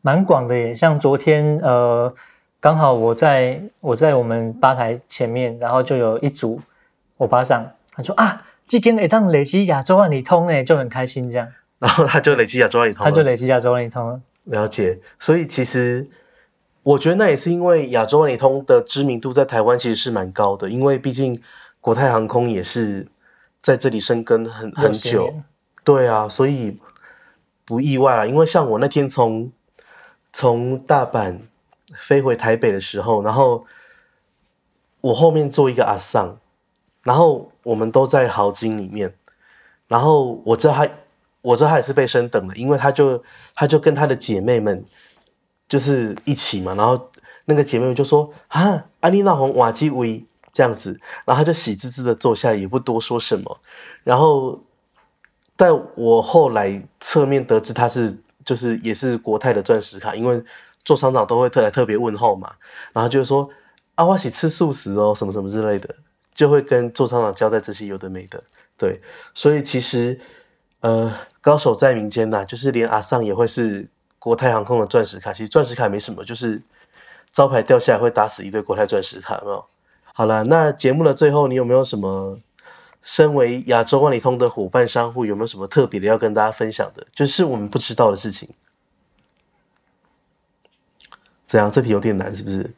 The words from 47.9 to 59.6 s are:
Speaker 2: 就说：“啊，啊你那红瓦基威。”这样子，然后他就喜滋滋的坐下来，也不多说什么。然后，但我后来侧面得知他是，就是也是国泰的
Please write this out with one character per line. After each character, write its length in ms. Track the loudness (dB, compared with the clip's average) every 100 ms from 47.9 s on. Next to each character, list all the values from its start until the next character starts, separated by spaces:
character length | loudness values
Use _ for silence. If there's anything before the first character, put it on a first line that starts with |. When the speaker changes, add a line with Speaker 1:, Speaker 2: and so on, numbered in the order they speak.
| -2
Speaker 2:
就 80 |
说 280 | 2 2 0 -12 _
：“啊， 360 | 0 0 0 -8 _
啊 100 | 0
你 120 | 2
那 100 | 2
红 220 | 2 0 2
瓦 160 | 0
基 180 | 0 -2
威。” 340 | -2 -4 -6 -14 _ _
这 100 | 0
样 100 | 0
子， 260 | 0 -10 -14 -16 -12
然 140 | -2 2
后 40 |
他 20 |
就 100 | 2
喜 220 | 0 -4 -6
滋 120 | -10
滋 140 | -6
的 140 | -4 0
坐 180 | 0
下 160 | 0 0
来， 60 | -2
也 120 | -2
不 120 | -6
多 200 | -4 -6
说 200 | -4 -6
什 200 | -2 -4
么。 200 | -6 -16 _ -20 -20 -10
然 140 | 0 4
后， 460 | 4 2 -2 -10 _ _ _ _ _ _ _ _ _ 2
但 160 | 4 4 -2 -4
我 240 | 2 4
后 300 | 6 4 4
来 340 | 0 -2 -6 -12 _
侧 280 | -2 0 2
面 180 | 0 2
得 140 | 0
知 120 | 0
他 160 | -2 -2
是， 300 | 0 -4 -6 _ _
就 120 | -6 -4
是 200 | -4 -4
也 140 | -6
是 240 | -4 -4 -4
国 180 | -4 -2
泰 160 | 0
的 80 | -2